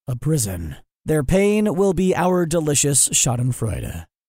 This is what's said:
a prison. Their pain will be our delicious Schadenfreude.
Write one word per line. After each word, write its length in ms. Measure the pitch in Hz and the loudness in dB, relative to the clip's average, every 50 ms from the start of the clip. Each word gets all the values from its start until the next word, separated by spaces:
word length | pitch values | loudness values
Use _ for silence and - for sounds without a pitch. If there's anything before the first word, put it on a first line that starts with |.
| - - | -10 -8
a 80 | 123 | -8
prison. 600 | 117 - 147 160 151 107 98 92 85 82 76 69 - - _ _ _ - | -4 -2 -2 0 0 0 -2 -4 -8 -8 -10 -12 -14 -18 _ _ _ -4
Their 180 | - 156 156 143 | -2 0 0 2
pain 520 | 131 175 190 202 202 208 214 214 214 - | 2 2 2 4 4 2 2 2 0 2
will 180 | 175 202 196 185 | 2 2 2 2
be 220 | 156 185 185 185 | 2 2 2 2
our 300 | - 175 185 185 180 175 160 | 2 2 2 2 2 0 0
delicious 600 | 165 175 156 151 147 - - 143 143 - - - | 0 0 0 0 0 0 2 2 2 2 2 2
Schadenfreude. 960 | 160 - - 139 117 117 123 127 123 - 123 107 - 67 55 - - 85 82 _ _ _ _ | 2 0 0 0 0 0 0 -2 -2 -2 -4 -4 -4 -4 -6 -8 -10 -10 -12 _ _ _ _